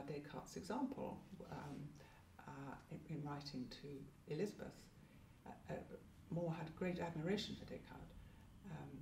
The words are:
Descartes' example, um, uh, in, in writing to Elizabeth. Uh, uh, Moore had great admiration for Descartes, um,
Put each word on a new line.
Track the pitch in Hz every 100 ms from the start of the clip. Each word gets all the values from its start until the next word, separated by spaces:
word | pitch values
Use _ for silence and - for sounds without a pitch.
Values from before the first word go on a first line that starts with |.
| 135
Descartes' | 147 147 - - -
example, | - 240 277 - - - - 180 -
um, | 151 143 139 143 - - - - -
uh, | - 139 139 127 -
in, | 156 - 156
in |
writing | 147 143 143 131 123
to | - 147 139 - - -
Elizabeth. | 156 208 - - - - - - - - - -
Uh, | - -
uh, | 147 - - - - -
Moore | 165 170 160
had | 160 -
great | 185 175
admiration | 170 160 165 208 - 208
for | -
Descartes, | - - - - - - - - - 202
um, | 151 143 135